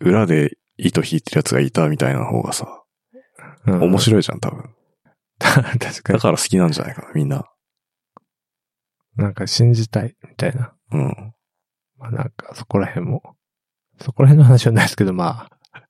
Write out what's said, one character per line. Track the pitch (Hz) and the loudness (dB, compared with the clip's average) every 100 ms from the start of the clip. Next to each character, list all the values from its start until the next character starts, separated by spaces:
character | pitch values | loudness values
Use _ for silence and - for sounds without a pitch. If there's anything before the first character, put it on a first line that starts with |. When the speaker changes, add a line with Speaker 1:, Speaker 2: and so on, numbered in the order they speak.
Speaker 1:
裏 | 87 101 98 | 2 2 2
で | 78 71 - _ - | 2 0 -4 _ -4
糸 | - 82 | -2 -2
引 | 78 - | -2 -4
い | |
て | - | -4
る | 76 | -4
や | |
つ | - | -2
が | 64 | 0
い | 69 | 0
た | - 78 | 0 0
み | 73 | 0
た | 65 | -2
い | |
な | 67 | -2
方 | 58 58 | -4 -6
が | - | -6
さ、 | - - - _ _ _ 254 _ _ - - 110 | -8 -12 -18 _ _ _ -20 _ _ -20 -8 -2
Speaker 2:
う | |
ん。 | 90 | 2
Speaker 1:
面 | 90 95 | 2 2
白 | 110 107 | 4 2
い | |
じ | - | 2
ゃ | |
ん、 | - | -4
多 | - | -8
分。 | - - _ _ _ _ | -8 -14 _ _ _ _
Speaker 2:
<laughs> | _ _ - | _ _ -4
確 | - - 123 120 | 2 2 2 -4
か | - - - | -6 -10 -2
に。 | 107 | 0
Speaker 1:
だ | |
か | 107 | 0
ら | 80 | -2
好 | |
き | - - | 0 0
な | 85 | 0
ん | |
じ | 73 | -2
ゃ | |
な | - | -8
い | |
か | - | -12
な、 | - | -8
み | 151 | -4
ん | 143 | -4
な。 | 139 - _ _ _ _ _ _ - _ _ _ _ _ _ _ _ _ - | -4 -10 _ _ _ _ _ _ -20 _ _ _ _ _ _ _ _ _ -4
Speaker 2:
な | 101 | -4
ん | |
か | 98 92 | -4 -4
信 | - 120 | 2 2
じ | 117 110 | 2 0
た | 107 | -4
い、 | 117 - - | -6 -10 -18
み | - | -6
た | - | -6
い | |
な。 | 127 120 _ - | -4 -8 _ -8
Speaker 1:
う | - | -4
ん。 | 135 - 104 - _ _ _ _ _ _ | -4 -6 -14 -20 _ _ _ _ _ _
Speaker 2:
ま | 123 | -10
あ、 | |
な | 113 | -8
ん | 117 | -8
か、 | - - | -12 -20
そ | - - | -20 -6
こ | 101 | -4
ら | 95 | -4
辺 | - 87 | -6 -6
も、 | 156 - _ _ _ _ _ _ - | -8 -10 _ _ _ _ _ _ -16
そ | - | -8
こ | - | 4
ら | 135 | 6
辺 | 147 | 8
の | |
話 | 131 123 123 | 8 8 4
は | |
な | 110 | 2
い | |
で | - | 0
す | - | 0
け | |
ど、 | 98 | -2
ま | 90 85 117 - | -2 -4 -6 -12
あ、 | _ _ - | _ _ -20